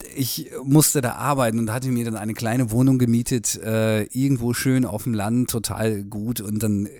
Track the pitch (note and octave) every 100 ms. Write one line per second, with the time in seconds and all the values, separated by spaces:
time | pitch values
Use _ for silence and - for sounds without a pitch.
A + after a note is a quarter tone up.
0 | - - B2+ - - - C3+ D3+ C#3+ D3+
1 | B2 - B2 C3+ A#2 A2+ A2 A2+ C3 A#2+
2 | A#2 A2 G#2+ G#2+ A2+ B2 A#2+ A2+ C3 C3
3 | A#2+ A#2 A#2+ B2 - F#2+ G#2+ A2 A2 G#2+
4 | G#2 B2+ C#3 B2+ A#2+ A#2+ C3+ C3 A#2+ G#2
5 | B2+ A2 G2+ A#2+ A#2+ A#2 G#2 G2+ A2+ G#2
6 | G2+ G#2 A2 A#2+ G#2 G#2+ G#2+ G2+ G#2